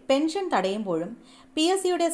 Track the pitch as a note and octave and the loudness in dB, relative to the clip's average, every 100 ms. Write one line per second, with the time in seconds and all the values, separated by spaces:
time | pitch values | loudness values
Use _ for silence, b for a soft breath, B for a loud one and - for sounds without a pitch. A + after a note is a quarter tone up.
0 | - C4+ D#4+ G4 F#4 A3+ F#3 G3+ G3 E3 | 0 2 2 -2 -2 0 0 -2 -2 -4
1 | F3 A#3+ B B B - E4 F#4+ F#4 F4 | -4 -10 B B B 0 2 2 0 0
2 | E4+ | 0